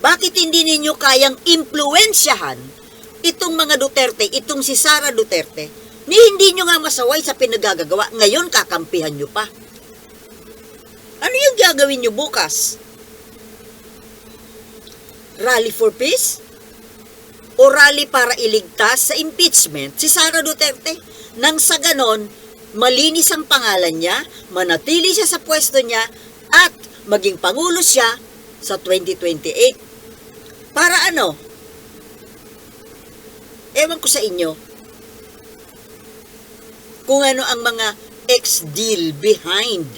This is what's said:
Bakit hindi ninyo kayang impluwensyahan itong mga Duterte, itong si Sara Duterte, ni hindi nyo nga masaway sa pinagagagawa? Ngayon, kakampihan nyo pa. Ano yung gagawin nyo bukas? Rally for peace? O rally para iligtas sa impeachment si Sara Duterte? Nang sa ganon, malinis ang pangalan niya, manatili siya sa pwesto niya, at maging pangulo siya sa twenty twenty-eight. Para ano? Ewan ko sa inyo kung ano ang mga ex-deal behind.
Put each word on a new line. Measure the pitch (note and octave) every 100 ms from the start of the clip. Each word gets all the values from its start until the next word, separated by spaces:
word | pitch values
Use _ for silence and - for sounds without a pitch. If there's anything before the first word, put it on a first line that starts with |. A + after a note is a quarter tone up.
Bakit | D4 A#4+ F#4
hindi | F#4 E4 E4
ninyo | D#4+ D#4 D4+ D4+
kayang | C#4 C4 C4+ C4
impluwensyahan | - E4 C#4+ D4 C#4+ D#4+ A4 - D4+ G#3+ D3+ B2 C3 - - - - -
itong | E4+ E4+ F4+
mga | D#4+ D#4 D4
Duterte, | C4+ C#4 B3+ A3 G#3+
itong | C4 A3 C#4+
si | C4+
Sara | C4 D4+ D4+ C#4+
Duterte, | A3+ G#3+ F3 D3+ - D3+ - - - -
ni | G4
hindi | A#4 G4 G4 F#4
nyo | F4
nga | E4+
masaway | D#4 - A#3+ D4+
sa | D#4 C4
pinagagagawa? | B3 A3+ G#3+ F#3 D#3+ F#3 - A3+
Ngayon, | G#3 C4 F4
kakampihan | A#3+ F#3+ E3+ D#3+ F3+ D#3
nyo | C#3+ C#3+
pa. | G#3+ G#3+ - - - - - - A3 - A3 - - - - - - - -
Ano | -
yung | B4+ C#5 A#4
gagawin | F#4+ C#4 C#4 C4+
nyo | A#3+ G#3
bukas? | D4+ A#3+ D#3 - - - - - - - A3 A3+ A3 G#3+ A3+ A3+ A3+ A3 A3 A3 A3 D#4 A3 A3 A3 A3 - - - - - -
Rally | A3 B3 A3+
for | - A3
peace? | G#3 C4+ - - - - - - - - - - - - - - -
O | C4+
rally | C#4 C#4+ D4 C#4+
para | C4+ B3 A#3+
iligtas | A3+ G#3+ F3+ - A3 C4 -
sa | E4
impeachment | D#4 - F4 - - D3 C#3 C#3
si | D#4
Sara | - D#4+ D#4+ D4+
Duterte? | D4+ D4+ C4 D#4+ E4 - - - A3+
Nang | C#4 D#4
sa | - E4
ganon, | E4+ D4 A#3+ A3 G#3 - - - - G#3
malinis | B3 B3+ D#4 E4 -
ang | D#4+ D4+
pangalan | C#4+ A#3 F#3 F3 D#3+
niya, | E3+ A3 D#4+ - -
manatili | F#3 F3+ E3 - E4+ F4+
siya | F#4+ F4+
sa | E4+
pwesto | - D#4 D4+ C4+
niya, | A#3 A3+ A3+ - - - -
at | - F4 - - - -
maging | G#3 G3
pangulo | F3 F3+ A#3 F4 E4+
siya | E4+ C4 A#3 A#3+ - - - -
sa | - F#3+
twenty | F3+ F#3 F3+ F#3
twenty-eight. | F3 D#3+ E3 D3+ B3 B3+ - - - - - - - - -
Para | - E4+ F4 F4+
ano? | D#4+ G3 - - - - - - - - - - - - A3 - - A4 - - - - - - - -
Ewan | C#4 D#4 E4
ko | -
sa | C#4+
inyo | G#3+ F3+ E3 D#3 - - - - - - - A4 A4 - - A4 - - A3 A3 G#3+ - - - - - - - -
kung | C4+ C4+
ano | C4
ang | - A#3+ A#3
mga | A3+ A3 G#3+ - - -
ex-deal | B3 - - E3 D3 A3 G3+ E3 C#3+
behind. | G3 G3 E3 F#3+ A#3+ G3 C#3+